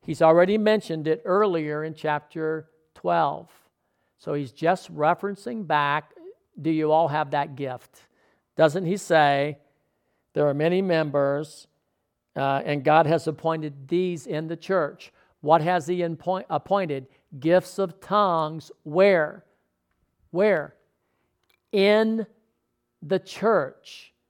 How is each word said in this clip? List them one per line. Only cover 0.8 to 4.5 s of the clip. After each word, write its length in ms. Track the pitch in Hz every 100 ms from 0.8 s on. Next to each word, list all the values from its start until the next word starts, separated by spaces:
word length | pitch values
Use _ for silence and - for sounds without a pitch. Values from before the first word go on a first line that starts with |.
| - 160 151
it 140 | 156
earlier 580 | 196 190 214 170 151 151
in 120 | 156
chapter 720 | 156 156 147 _ 165 156 160 156 _ _
twelve. 560 | - 175 170 151 147 - _ _ _ _ _ _ _
So 160 | -
he's 180 | 143 135